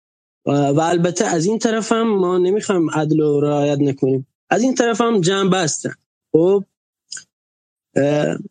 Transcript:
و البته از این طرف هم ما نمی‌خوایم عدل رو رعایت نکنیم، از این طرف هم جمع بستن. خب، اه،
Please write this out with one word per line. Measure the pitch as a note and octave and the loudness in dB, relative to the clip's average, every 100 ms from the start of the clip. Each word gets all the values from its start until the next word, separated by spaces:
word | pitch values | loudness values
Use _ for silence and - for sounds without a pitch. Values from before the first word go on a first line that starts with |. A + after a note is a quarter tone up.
| _ _ _ _ - | _ _ _ _ -2
و | C#3+ C#3+ D3 | 0 2 0
البته | E3 F3 F3 E3+ G3+ | 0 0 0 0 -2
از | F3 F3 | 0 0
این | A3 | 0
طرف | A#3 A3 G3+ | 0 -2 -2
هم | A3+ A3+ | 0 0
ما | G3+ F3+ F#3 | 0 0 2
نمی‌خوایم | F3+ G#3 - F#3 D#3 | 2 0 0 0 0
عدل | D3 D3+ D#3 | 0 0 0
رو | D3+ C#3+ | 2 2
رعایت | D3 D3 C#3+ C#3+ | 0 0 0 0
نکنیم، | C#3+ C3 C3 C3+ C3 _ - | 0 0 -2 -2 -4 _ -4
از | F3+ | 0
این | C4 B3+ | 0 0
طرف | A#3 A3+ | 0 0
هم | A#3 A3 | 0 0
جمع | E3+ G3 G3 | 0 0 0
بستن. | F#3 D#3+ - C3+ - _ _ _ | 0 -2 -4 -10 -14 _ _ _
خب، | D#3 F3 G3+ G3 _ _ _ _ - - _ _ _ _ _ _ - | 2 2 0 -2 _ _ _ _ -20 -20 _ _ _ _ _ _ -2
اه، | C#3+ D3 D#3 - G3+ | 0 0 -2 -4 -10